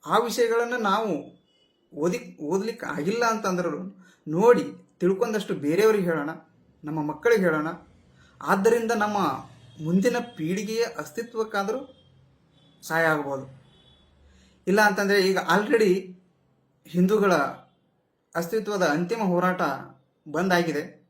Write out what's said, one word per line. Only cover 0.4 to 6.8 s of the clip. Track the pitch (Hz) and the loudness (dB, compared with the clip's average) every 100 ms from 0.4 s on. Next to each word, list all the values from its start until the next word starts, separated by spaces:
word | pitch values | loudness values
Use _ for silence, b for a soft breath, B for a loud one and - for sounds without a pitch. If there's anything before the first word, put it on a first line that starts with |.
| 233 226 240 247 | 0 2 -2 -2
ನಾವು | 214 202 220 156 - - _ _ _ _ _ | -2 0 -2 -6 -8 -20 _ _ _ _ _
ಓದಿ, | 143 165 175 - - | -4 -2 -2 -8 -12
ಓದ್ಲಿಕ್ಕೆ | 147 190 220 - - | -4 -4 -4 -8 -8
ಆಗಿಲ್ಲ | 165 151 226 233 | -4 -4 0 0
ಅಂತಂದ್ರೂ | 220 208 180 175 147 185 - b b - | 0 -2 -2 -4 -6 -10 -16 b b -6
ನೋಡಿ | 160 226 226 - - _ _ | 2 6 6 2 -10 _ _
ತಿಳ್ಕೊಂಡಷ್ಟು | 180 190 233 214 - 160 | 0 0 0 -2 -4 -4
ಬೇರೆಯವ್ರಿಗೆ | 143 170 220 214 | -2 2 4 4
ಹೇಳೋಣ, | 175 160 147 170 _ _ _ _ | 0 -2 -4 -10 _ _ _ _